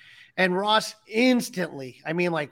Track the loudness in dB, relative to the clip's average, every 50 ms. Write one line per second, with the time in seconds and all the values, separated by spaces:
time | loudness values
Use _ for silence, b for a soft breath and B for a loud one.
0 | b b b b b b b b 0 0 0 0 2 2 2 2 2 -2 -8 _
1 | _ -4 0 2 4 4 4 2 0 -4 -6 -6 -6 -6 -8 -10 -14 -14 -14 -12
2 | -8 -6 -2 -2 -2 0 -2 -2 -4 -4